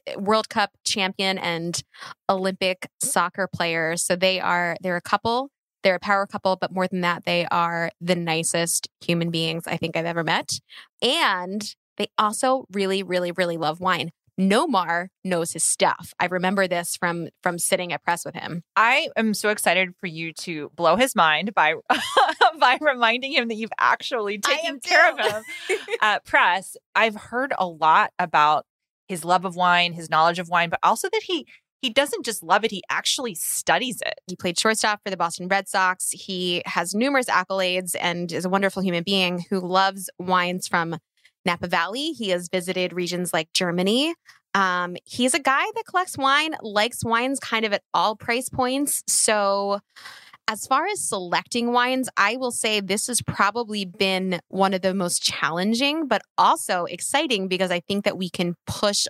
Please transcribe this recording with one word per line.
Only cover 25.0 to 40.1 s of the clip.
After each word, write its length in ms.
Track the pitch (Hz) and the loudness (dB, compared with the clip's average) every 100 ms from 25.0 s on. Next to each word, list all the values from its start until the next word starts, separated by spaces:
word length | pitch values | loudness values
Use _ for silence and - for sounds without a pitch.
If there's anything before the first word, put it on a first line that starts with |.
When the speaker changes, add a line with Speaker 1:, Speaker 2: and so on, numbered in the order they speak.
| 339 | 4
Speaker 2:
of 60 | 277 | 2
Speaker 1:
too. 560 | 214 208 220 330 - | 0 -2 -8 -10 -4
Speaker 2:
him 40 | 392 - | -4 -4
Speaker 1:
<laughs> 120 | 440 | 0
Speaker 2:
at 240 | 214 202 - | 2 2 2
press. 500 | 294 226 180 185 - _ | 4 4 2 -2 -16 _
I've 200 | - 226 208 | 2 2 0
heard 380 | - 233 269 - | -6 -4 -2 -2
a 80 | 185 | -4
lot 460 | 160 156 165 214 - | 2 6 6 4 0
about 480 | 175 160 151 151 - _ _ _ - | 0 4 4 4 0 _ _ _ -12
his 160 | 180 | -6
love 220 | 165 180 185 | 2 2 2
of 100 | 170 | 2
wine, 380 | 180 175 175 | 4 4 4
his 160 | 170 160 | -2 0
knowledge 280 | 156 165 170 | 4 4 2
of 120 | 170 | 0
wine, 180 | 175 170 | 0 0
but 120 | 170 | 2
also 260 | 170 226 381 | 2 2 0
that 120 | 440 | -4
he, 240 | - 349 233 - _ _ | -2 -4 -6 -18 _ _
he 80 | 262 | -4
doesn't 380 | 226 285 427 247 | 0 0 -2 -6
just 160 | 208 | -6
love 200 | 165 196 | 2 2
it, 80 | 220 | 2
he 120 | 202 - | -4 -4
actually 440 | 151 - - 247 170 | -4 -2 -2 -4 -6
studies 640 | - - - 170 247 208 | -6 -4 0 0 0 -6
it. 160 | - - - | -6 -8 -10
Speaker 1:
He 100 | 180 | -6
played 220 | 185 175 | -4 0
shortstop 400 | 220 220 220 208 | 0 2 0 -2
for 60 | - | -4
the 80 | 185 | -4
Boston 320 | 170 - 180 | -4 -4 -2
Red 180 | 196 190 | 0 0
Sox. 440 | 202 185 185 - | 0 2 0 -4
He 500 | 196 - 185 180 175 - | -8 -6 -4 -2 -2 -2
has 280 | - 175 | -2 -2
numerous 320 | 208 262 277 247 | 0 2 2 2
accolades 640 | 170 185 190 185 180 180 - | 0 0 0 0 0 -4 -4
and 320 | 175 175 175 | -2 -2 -4
is 140 | 156 | -4
a 60 | 180 | 0
wonderful 320 | 190 196 190 | 2 2 0
human 200 | 190 175 | -2 -2
being 440 | 170 196 180 180 170 | 0 0 0 -2 -4
who 120 | 190 | -4
loves 500 | 180 185 190 196 185 | 0 2 2 0 -10